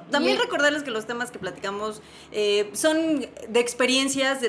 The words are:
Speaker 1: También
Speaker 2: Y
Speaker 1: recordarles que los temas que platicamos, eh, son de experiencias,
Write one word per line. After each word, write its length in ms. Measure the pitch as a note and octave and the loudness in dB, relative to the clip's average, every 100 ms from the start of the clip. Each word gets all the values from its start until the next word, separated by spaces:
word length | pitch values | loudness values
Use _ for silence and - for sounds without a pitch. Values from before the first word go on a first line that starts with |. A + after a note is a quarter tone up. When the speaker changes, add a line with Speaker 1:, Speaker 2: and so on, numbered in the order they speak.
| - | -2
Speaker 1:
También 280 | C#4+ - - | 0 2 2
Speaker 2:
Y 20 | |
Speaker 1:
recordarles 420 | A#4 E4 D4 D4+ | 0 2 2 2
que 80 | C#4 | -2
los 160 | A3 A3 | -6 -4
temas 240 | A#3+ A#3+ | -6 -6
que 80 | - | -8
platicamos, 640 | F#3 - G3 G3+ G#3+ G#3+ - - - | -10 -8 -6 -4 -6 -8 -14 -20 -8
eh, 360 | G#3 G#3 G#3 G#3 | 0 2 2 0
son 540 | G#3 D#4 D#4 D#4+ C#4+ A3+ - - | 2 2 4 2 0 -4 -10 0
de 120 | A3 | 0
experiencias, 840 | A#3+ - B3 C4 C4+ C4+ C4 C4 | 2 2 2 4 2 0 0 0